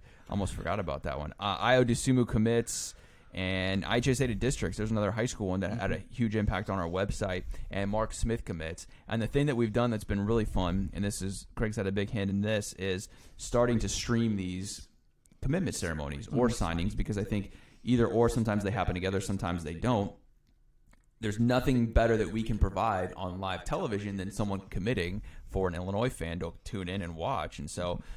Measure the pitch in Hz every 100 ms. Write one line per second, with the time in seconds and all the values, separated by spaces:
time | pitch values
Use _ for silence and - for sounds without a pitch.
0 | - - - 101 98 - 82 104 85 69
1 | 80 67 76 - 101 92 113 127 120 117
2 | 135 127 117 117 113 117 113 - - -
3 | - - - - 92 92 92 98 80 120
4 | 135 123 123 98 120 131 - 107 110 110
5 | 101 110 123 - 98 92 92 113 98 78
6 | - - 113 107 104 95 107 98 85 90
7 | 101 - 98 92 - - - 95 101 107
8 | 110 - 117 113 - 82 80 82 - -
9 | - 117 107 139 147 120 113 117 120 107
10 | - 101 101 113 107 98 90 95 98 -
11 | 101 - 95 92 - - 110 107 95 101
12 | 101 104 98 101 107 107 - - 95 92
13 | - - - - - 120 123 113 98 -
14 | - 117 113 101 92 92 98 - - _
15 | _ _ _ - 131 175 160 117 87 76
16 | 71 71 - 120 123 113 85 82 101 110
17 | 107 104 107 104 95 - - - 107 123
18 | 117 113 117 117 110 104 98 104 87 90
19 | 90 95 - 98 90 87 78 85 120 113
20 | 101 - _ _ _ _ _ _ _ -
21 | _ _ 107 104 117 127 127 127 117 113
22 | 113 110 92 110 110 107 98 95 110 95
23 | 92 - 92 92 95 90 - 160 156 101
24 | 104 98 95 - 101 98 - - 104 127
25 | 87 101 - - - 95 92 85 90 101
26 | 127 - 82 87 85 - - 98 90 98
27 | 87 82 104 113 78 - 73 - 90 87
28 | -